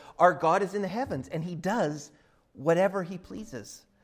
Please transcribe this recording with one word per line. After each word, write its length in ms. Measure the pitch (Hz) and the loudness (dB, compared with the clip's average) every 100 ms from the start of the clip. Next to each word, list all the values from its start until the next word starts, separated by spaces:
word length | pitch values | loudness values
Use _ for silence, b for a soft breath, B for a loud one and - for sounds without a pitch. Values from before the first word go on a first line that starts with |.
| B B | B B
our 140 | 175 | 6
God 280 | 165 160 180 | 6 4 4
is 120 | 196 | 2
in 80 | 202 | -2
the 80 | 196 | -4
heavens 400 | 202 262 160 131 | -4 -4 -4 -6
and 120 | 165 | -6
he 140 | 165 170 | -6 -4
does 560 | 175 233 165 151 - - b b b | -2 0 0 -2 -10 -20 b b b
whatever 500 | - 135 170 190 190 | -6 0 4 4 0
he 160 | 170 185 | -6 -8
pleases. 680 | - 185 220 123 101 - _ _ | -12 -14 -12 -12 -14 -18 _ _